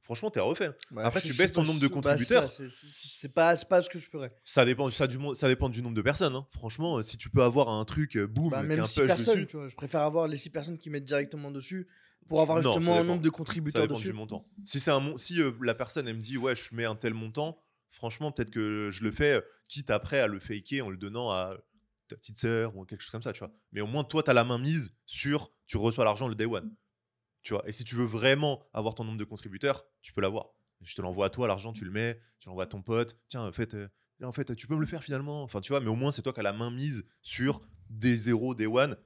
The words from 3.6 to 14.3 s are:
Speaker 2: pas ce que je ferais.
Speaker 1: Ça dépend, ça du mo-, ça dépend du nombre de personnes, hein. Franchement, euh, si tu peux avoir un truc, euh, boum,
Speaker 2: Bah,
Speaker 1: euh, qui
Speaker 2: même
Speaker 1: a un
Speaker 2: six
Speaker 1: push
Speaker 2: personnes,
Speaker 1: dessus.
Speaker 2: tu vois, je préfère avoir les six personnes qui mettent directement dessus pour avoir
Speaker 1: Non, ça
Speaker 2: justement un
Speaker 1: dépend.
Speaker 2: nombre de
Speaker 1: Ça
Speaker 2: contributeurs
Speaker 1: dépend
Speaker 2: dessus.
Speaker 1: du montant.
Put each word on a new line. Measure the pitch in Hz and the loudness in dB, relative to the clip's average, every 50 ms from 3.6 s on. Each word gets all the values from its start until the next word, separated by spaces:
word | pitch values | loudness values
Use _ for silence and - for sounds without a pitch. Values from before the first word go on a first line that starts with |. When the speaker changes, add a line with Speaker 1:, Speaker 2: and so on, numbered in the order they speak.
| - | 4
Speaker 2:
pas | - 196 180 | 4 4 4
ce | 175 180 | 4 4
que | - | -6
je | 175 147 | -10 -12
ferais. | - - 156 135 120 - _ _ | -10 -10 -10 -10 -10 -12 _ _
Speaker 1:
Ça | - - 143 123 | 2 6 6 8
dépend, | 120 127 117 143 131 | 8 6 2 0 -2
ça | 117 - 143 | 2 2 0
du | 127 123 | 0 0
mo-, | 131 143 143 131 | -4 -4 -4 -4
ça | - 147 | 2 4
dépend | 135 131 127 143 | 4 4 4 2
du | 131 117 113 | -2 -2 -4
nombre | 123 120 117 | -4 -2 -2
de | 110 98 | 2 2
personnes, | 127 147 - 185 147 127 | 2 2 4 2 0 0
hein. | 131 139 _ | -2 -8 _
Franchement, | - - - 113 110 - 160 170 160 120 | -14 -10 -8 -8 -6 -4 -2 0 0 0
euh, | |
si | 107 - - | 0 -2 -4
tu | 113 - - | -6 -10 2
peux | - 135 | 6 6
avoir | 127 120 117 139 139 113 | 6 8 8 6 4 4
un | 110 107 107 | 2 -2 -2
truc, | - - 151 151 143 - | -2 -2 -2 -2 -2 0
euh, | 113 101 | -2 -2
boum, | 101 107 139 160 170 | 0 0 0 0 0
Speaker 2:
Bah, | 139 135 | 0 -2
Speaker 1:
euh, | |
qui | 143 | -2
Speaker 2:
même | 151 156 156 | 0 0 0
Speaker 1:
a | - | 0
un | |
Speaker 2:
six | 110 - 147 | 0 4 4
Speaker 1:
push | 139 | 4
Speaker 2:
personnes, | 131 139 - - 233 220 | 4 4 4 4 4 4
Speaker 1:
dessus. | 196 - | 4 2
Speaker 2:
tu | - - | -4 -8
vois, | 151 143 | -12 -12
je | 135 - | -12 -12
préfère | - 147 135 - 160 | -12 -10 -2 0 2
avoir | 147 151 151 165 165 | 2 2 2 2 0
les | 156 156 | 0 0
six | 139 - 160 | -4 -4 -4
personnes | - 165 143 160 170 | -6 -8 -6 -6 -10
qui | 160 - 165 | -10 -10 -8
mettent | 147 143 139 | -8 -8 -4
directement | 135 147 143 143 143 - 151 143 143 | 0 0 0 0 -2 -6 -10 -10 -8
dessus | 143 139 131 - 185 185 180 _ _ _ _ _ _ _ _ | -8 -8 -8 -6 -6 -8 -10 _ _ _ _ _ _ _ _
pour | _ 156 156 | _ 4 4
avoir | 160 156 160 | 6 6 4
Speaker 1:
Non, | 165 | 4
ça | 147 - 107 | 4 4 4
Speaker 2:
justement | 175 165 175 175 | 4 4 6 6
un | |
Speaker 1:
dépend. | 170 170 175 175 | 6 4 4 2
Speaker 2:
nombre | 175 156 | 2 2
de | 160 | 0
Speaker 1:
Ça | |
Speaker 2:
contributeurs | - - 160 - - 165 156 147 143 - | 0 0 -6 -6 -4 -4 -4 -2 2 2
Speaker 1:
dépend | 156 151 143 | 2 2 2
Speaker 2:
dessus. | 123 107 95 | -2 -2 -4
Speaker 1:
du | 107 | -6
montant. | 104 107 107 | -6 -8 -8